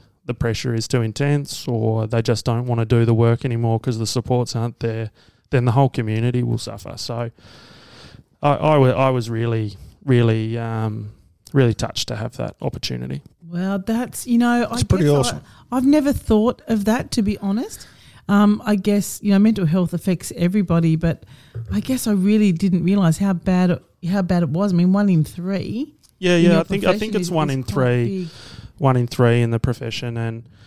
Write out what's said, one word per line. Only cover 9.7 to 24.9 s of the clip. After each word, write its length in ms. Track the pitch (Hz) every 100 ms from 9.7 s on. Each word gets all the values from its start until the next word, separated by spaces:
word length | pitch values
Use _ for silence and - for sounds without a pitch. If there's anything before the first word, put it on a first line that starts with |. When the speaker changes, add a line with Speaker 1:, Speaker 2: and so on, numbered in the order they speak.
| 95 - -
Speaker 1:
really, 540 | - 123 117 110 110 117
um, 540 | 117 113 110 107 104 - _ _ _
really 200 | 139 123
touched 360 | 107 - - -
to 80 | 117
have 180 | 113 -
that 220 | - -
opportunity. 600 | - 127 - 127 127 139 - _ 165
Speaker 2:
Well, 300 | 170 190 196
that's, 480 | 190 226 247 - -
you 100 | 233
know, 220 | 240 240 240
Speaker 3:
That's 140 | 240
Speaker 2:
I 20 | 247
Speaker 3:
pretty 200 | 190 147
Speaker 2:
guess 80 |
Speaker 3:
awesome. 280 | 143 240 151 - - -
Speaker 2:
I, 60 | 254
I've 80 | 262
never 260 | 302 285
thought 500 | - - 220 220 247 -
of 160 | 226
that, 280 | 196 233 -
to 100 | -
be 160 | 202 202
honest. 500 | 202 202 392 - - - - - -
Um, 340 | 202 208 208 240
I 100 | 208
guess, 460 | 202 202 - -
you 80 | 208
know, 80 | 196
mental 260 | 214 208 170
health 280 | 185 175
affects 400 | 175 - 175 - -
everybody, 640 | 175 208 185 165 165 160
but 280 | 165 - - - - - 117
I 80 | 196
guess 280 | - 262 233
I 40 |
really 400 | 202 190 214 208
didn't 320 | 170 196 175
realise 340 | 165 202 175 160
how 120 | 196
bad 380 | 180 - 180 180
it, 140 | 180 - _ 170
how 120 | 202
bad 220 | 180 180
it 60 | 170
was. 240 | 165 202
I 20 | 175
mean, 160 | 180